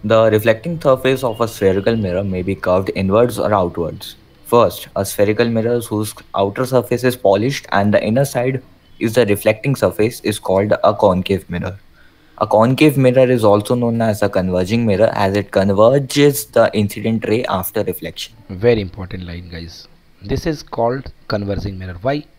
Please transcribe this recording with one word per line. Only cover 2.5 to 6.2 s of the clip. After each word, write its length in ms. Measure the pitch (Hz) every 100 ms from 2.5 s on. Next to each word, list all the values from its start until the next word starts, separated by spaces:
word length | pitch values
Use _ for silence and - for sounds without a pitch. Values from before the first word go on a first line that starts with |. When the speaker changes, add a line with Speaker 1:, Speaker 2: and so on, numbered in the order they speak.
| 95
Speaker 1:
curved 340 | - 90 98 -
inwards 420 | 95 104 123 110
or 140 | 92
outwards। 640 | 104 90 85 82 73 - - _ _ -
First, 420 | 120 101 - - -
a 80 |
spherical 440 | 98 - 104 107 117
mirror 320 | 113 113 120
whose 340 | 113 107 107 -